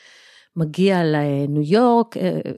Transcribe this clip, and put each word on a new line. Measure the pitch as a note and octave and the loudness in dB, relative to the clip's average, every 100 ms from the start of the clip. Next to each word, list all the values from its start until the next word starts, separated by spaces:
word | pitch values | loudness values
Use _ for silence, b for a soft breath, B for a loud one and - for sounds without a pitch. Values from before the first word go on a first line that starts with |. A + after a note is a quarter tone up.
| b b b b b E3 | b b b b b -6
מגיע | D#3 D#3+ G3 F#3 | -4 0 2 2
לניו | D#3+ D3+ D3 C#3 C#3+ D3 | 0 0 -2 -2 -2 -2
יורק, | D3 G#3 B3 A#3 A3+ - | 0 2 4 2 0 -4
אה, | F#3 D#3+ - | -4 -4 -8